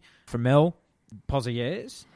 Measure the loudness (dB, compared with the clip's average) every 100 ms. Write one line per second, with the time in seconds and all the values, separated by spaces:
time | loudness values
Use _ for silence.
0 | -12 _ -10 -2 4 4 4 0 _ _
1 | _ -14 -4 -4 -2 -4 -4 -6 -10 -18
2 | -20